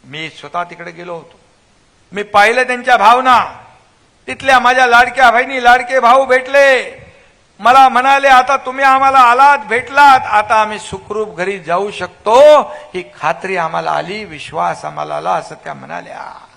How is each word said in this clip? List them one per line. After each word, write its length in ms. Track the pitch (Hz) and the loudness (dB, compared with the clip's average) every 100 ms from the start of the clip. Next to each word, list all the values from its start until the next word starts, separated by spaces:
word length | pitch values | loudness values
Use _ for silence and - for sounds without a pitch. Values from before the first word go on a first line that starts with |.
मी 260 | 131 151 160 | _ -16 -16
स्वतः 340 | - 147 175 | -16 -12 -10
तिकडे 280 | 175 165 170 | -12 -14 -18
गेलो 240 | 170 175 170 | -18 -16 -16
होतो, 240 | - _ _ _ _ _ _ _ _ | -18 _ _ _ _ _ _ _ _
मी 120 | 190 | -12
पाहिलं 400 | 208 202 208 247 | -4 0 2 0
त्यांच्या 340 | 254 247 247 240 | -2 -4 -2 2
भावना. 480 | 202 247 262 240 151 - - _ _ _ _ _ - | 4 2 2 0 0 -12 -20 _ _ _ _ _ -18
तिथल्या 320 | 254 269 262 | -8 0 2
माझ्या 260 | 240 254 254 | 2 2 2
लाडक्या 460 | 240 247 247 247 | 2 2 2 2
बहिणी, 320 | 226 262 269 | 2 -2 0
लाडके 360 | 240 254 247 262 | 2 2 2 0
भाऊ 260 | 233 262 262 | 2 2 2
भेटले, 720 | 254 254 277 277 254 185 - - _ _ _ _ _ | -2 0 2 4 2 -4 -16 -20 _ _ _ _ _
मला 300 | 214 269 262 | 2 4 4
म्हणाले, 380 | 240 262 277 277 | 2 0 0 4
"आता 300 | 254 262 269 | 2 2 -4
तुम्ही 280 | 254 262 269 | -4 -2 0
आम्हाला 320 | 262 269 269 | 2 2 4
आलात, 400 | 240 247 285 285 | 2 4 2 2
भेटलात, 640 | 202 226 247 277 285 262 | -2 -8 -4 4 6 4
आता 420 | - 214 214 220 | 2 -4 0 -2
आम्ही 180 | 214 208 | -2 -6
सुखरूप 580 | - 190 - 208 208 165 | -12 -16 -10 -8 -8 -8
घरी 220 | 185 196 | -8 -8
जाऊ 320 | 160 175 208 | -6 -6 -6
शकतो, 720 | - 180 _ 208 240 294 294 | -10 -14 _ 0 6 6 6
ही 500 | 202 - - 185 175 - | 2 -12 -14 -14 -14 -8
खात्री 360 | 151 170 190 185 | -6 -6 -8 -6
आम्हाला 340 | 160 165 160 | -6 -6 -6
आली, 340 | 151 156 214 202 | -6 -6 -12 -14
विश्वास 600 | 151 - 160 175 151 151 | -18 -12 -8 -6 -6 -12
आम्हाला 300 | 151 151 147 | -12 -10 -8
आला," 160 | 165 | -6
असं 240 | 175 151 156 | -6 -8 -18
त्या 180 | 160 | -18
म्हणाल्या. 760 | 151 135 170 165 - - - - | -18 -16 -16 -16 -18 -18 -20 -20